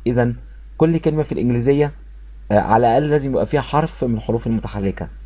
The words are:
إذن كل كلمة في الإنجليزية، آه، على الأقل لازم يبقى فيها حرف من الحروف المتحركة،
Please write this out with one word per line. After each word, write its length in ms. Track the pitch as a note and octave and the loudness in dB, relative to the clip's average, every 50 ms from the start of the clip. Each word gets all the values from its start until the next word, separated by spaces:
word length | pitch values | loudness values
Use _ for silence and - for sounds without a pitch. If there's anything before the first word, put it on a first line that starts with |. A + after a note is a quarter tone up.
| - | -4
إذن 280 | A#2 A#2+ B2 A#2+ B2 A#2+ - - - - - - - - - | 0 2 2 2 0 0 -6 -10 -16 -18 -18 -18 -8 -2 2
كل 200 | D#3+ E3 E3 E3 | 2 2 2 2
كلمة 240 | - D#3+ D3+ D#3 | 0 0 0 0
في 100 | D3 - | 0 -2
الإنجليزية، 600 | A#2+ - A2+ B2 A#2+ A#2+ A#2 C3+ C#3 C#3+ D3 D3 - - - - - - - - - - - - | -2 -2 0 0 0 2 2 2 4 4 2 0 -2 -8 -16 -20 -20 -20 -20 -20 -20 -12 -4 0
آه، 80 | G#2+ G#2 | 2 2
على 280 | - - A2 A#2 A#2+ | 4 4 4 4 6
الأقل 240 | A2+ A2+ C#3 D3+ D3 | 6 4 4 4 4
لازم 200 | D3 D3 C3+ C#3 | 2 2 2 0
يبقى 160 | B2+ - - | 0 0 0
فيها 140 | - - C#3+ | 0 0 -2
حرف 440 | B2+ - - D3+ D#3+ D#3+ - - C3 | 0 0 0 0 0 0 -2 -2 -2
من 120 | A#2+ A#2 | -2 -2
الحروف 300 | G#2+ - - A2+ A#2 - | -2 -2 -2 -2 -2 0
المتحركة، 600 | A#2 A2+ G#2+ - G2+ G#2+ G#2 G2 G2 F#2 - E2+ - - - - | 0 -2 -2 -2 -4 -4 -4 -2 -2 -2 -4 -8 -10 -12 -14 -16